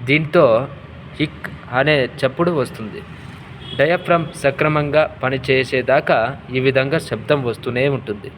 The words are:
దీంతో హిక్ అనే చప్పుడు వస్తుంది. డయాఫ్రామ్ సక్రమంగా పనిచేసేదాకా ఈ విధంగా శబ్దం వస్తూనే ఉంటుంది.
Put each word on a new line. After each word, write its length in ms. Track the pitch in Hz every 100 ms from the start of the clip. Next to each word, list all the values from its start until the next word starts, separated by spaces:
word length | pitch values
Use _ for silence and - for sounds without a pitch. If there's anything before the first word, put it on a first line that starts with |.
| 120
దీంతో 340 | 147 156 180 143 113 135 - - - - -
హిక్ 280 | 151 - - - - 123
అనే 160 | 143 151 123 -
చప్పుడు 320 | 135 127 170 165
వస్తుంది. 400 | 120 - 107 - - - - - - - - -
డయాఫ్రామ్ 480 | 143 175 - 170 160 -
సక్రమంగా 600 | 143 135 151 151 147 147 156 -
పనిచేసేదాకా 960 | 127 131 127 131 127 131 120 135 151 147 113 135 - 127
ఈ 40 | 131
విధంగా 320 | 131 135 160 -
శబ్దం 320 | 110 110 147 123
వస్తూనే 380 | 110 - 120 139 135
ఉంటుంది. 320 | - 104 101